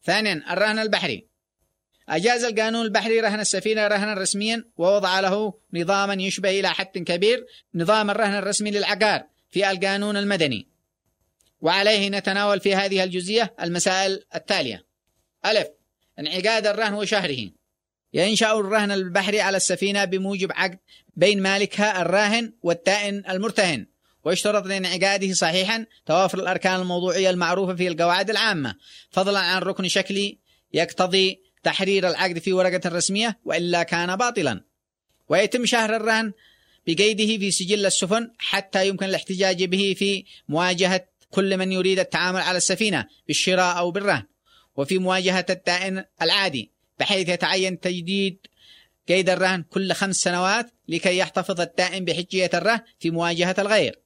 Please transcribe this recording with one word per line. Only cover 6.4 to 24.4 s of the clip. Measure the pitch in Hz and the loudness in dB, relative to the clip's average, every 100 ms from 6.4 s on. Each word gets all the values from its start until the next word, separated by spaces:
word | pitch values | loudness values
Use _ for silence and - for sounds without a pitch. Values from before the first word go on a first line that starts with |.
| 190 196 | -2 0
إلى | 190 | 0
حد | 165 190 196 | -2 -4 -6
كبير | 170 175 202 247 247 - _ | -4 2 2 2 -4 -20 _
نظام | 170 170 214 208 | -4 2 2 2
الرهن | 202 208 | 0 0
الرسمي | 202 190 202 208 | 0 -2 -2 -2
للعقار | 208 190 202 214 175 - _ _ | -2 -2 2 2 2 -4 _ _
في | 175 196 | -2 0
القانون | 190 196 196 208 202 | 0 0 0 -2 -2
المدني، | 202 196 156 110 - _ _ _ _ _ _ _ _ _ | 0 0 0 -2 -10 _ _ _ _ _ _ _ _ _
وعليه | 156 185 202 214 196 | 0 2 4 2 0
نتناول | 196 196 196 208 202 | -2 -2 0 0 2
في | 202 | 2
هذه | 190 196 190 | 2 0 0
الجزئية | 185 180 180 220 220 - | -2 -2 -2 -2 -2 -4
المسائل | 175 170 190 185 196 190 _ | -6 -2 0 0 -2 -4 _
التالية. | 170 - 196 139 98 _ _ _ _ _ _ 185 | -12 -2 -2 -2 -6 _ _ _ _ _ _ 0
ألف، | 214 - _ _ _ _ - | 0 0 _ _ _ _ -12
انعقاد | 151 180 190 226 208 | -6 -2 0 2 0
الرهن | 202 220 | 0 -2
وشهره. | 202 202 214 180 131 101 - _ _ _ _ _ | -2 0 0 0 -4 -8 -12 _ _ _ _ _
ينشأ | 143 185 214 220 | 0 2 4 2
الرهن | 220 196 214 202 | 2 2 0 2
البحري | 196 185 185 190 208 | -2 0 0 0 0
على | 190 196 | 2 0
السفينة | 190 180 196 202 | 0 0 0 0
بموجب | 196 190 190 196 185 | 0 0 -2 -4 -4
عقد | - 185 180 _ - _ - | -2 -2 -2 _ -20 _ 2
بين | 180 202 | 4 4
مالكها | 190 196 202 - 208 190 | 2 2 0 0 0 2
الراهن | 165 190 208 226 233 - | 4 4 4 2 -2 -4
والتائن | 170 170 190 202 202 202 190 | -2 2 2 2 0 -4 -4
المرتهن، | 185 214 196 185 135 95 _ _ _ | -2 -2 2 2 0 -6 _ _ _
ويشترط | - 180 | -2 0